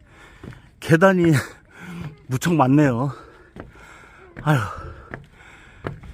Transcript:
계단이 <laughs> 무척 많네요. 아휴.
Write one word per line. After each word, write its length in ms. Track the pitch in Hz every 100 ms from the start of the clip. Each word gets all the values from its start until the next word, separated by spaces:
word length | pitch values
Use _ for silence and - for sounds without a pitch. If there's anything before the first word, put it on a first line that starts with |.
| - - - - - - - _
계단이 440 | - 160 190 185
<laughs> 1000 | 170 139 - - _ - - 170 - - -
무척 260 | 127 170
많네요. 580 | 160 127 147 143 117 139 - - - - - - - - - - - - -
아휴. 160 | 147 139 95 - - - - - - - - - - - - - -